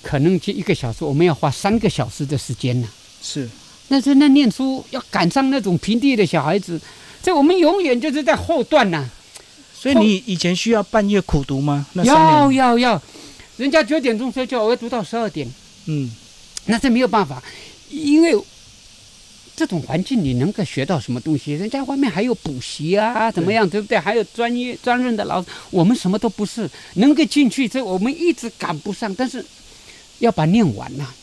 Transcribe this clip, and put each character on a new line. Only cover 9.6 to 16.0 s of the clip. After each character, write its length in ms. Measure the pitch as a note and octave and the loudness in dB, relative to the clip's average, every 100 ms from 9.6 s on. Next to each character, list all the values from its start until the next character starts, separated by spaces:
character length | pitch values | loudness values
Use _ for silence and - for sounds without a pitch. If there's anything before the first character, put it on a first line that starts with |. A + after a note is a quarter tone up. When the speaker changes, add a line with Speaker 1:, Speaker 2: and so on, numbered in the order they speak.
| - | -20
Speaker 2:
所 160 | - C4 | -6 2
以 60 | |
你 260 | B3+ G#3+ F#3+ | 4 4 2
以 100 | - | -2
前 180 | F3 F3 | -2 -2
需 180 | F3+ A3+ | -2 0
要 120 | A3 | 0
半 240 | F#3+ A3 G3+ | 2 0 2
夜 140 | G3+ | 0
苦 200 | - D3+ | 2 -2
读 160 | C#3 C3+ | 0 -2
吗？ 240 | D3 C#3+ C#3+ | 0 -2 -4
那 100 | - | 0
三 100 | A#3+ | 4
年？ 440 | D#4 D#4+ D#4 C#4 C4 | 6 6 6 4 4
Speaker 1:
要， 200 | B3+ A#3 | 4 4
要， 0 | |
要， 240 | B3 F#3 - - - - - | 2 0 -4 -20 -20 -20 -20
人 160 | - C#4 | -6 0
家 100 | D#4+ | 2
九 160 | A#3 D#4 | 2 0
点 160 | B3+ A3 | 0 -2
钟 120 | B3+ | -4
睡 160 | B3+ | -4
觉， 160 | B3+ B3+ | -4 -2
我 100 | G#3+ | 0
要 40 | |
读 140 | A#3+ A#3 | -2 -4
到 120 | B3 | -6
十 140 | F3+ | -6
二 140 | A3+ G#3+ | -6 -6
点。 200 | D#3 A#2+ C3 - - | -6 -10 -12 -20 -16
Speaker 2:
嗯。 260 | - D3+ | -6 -6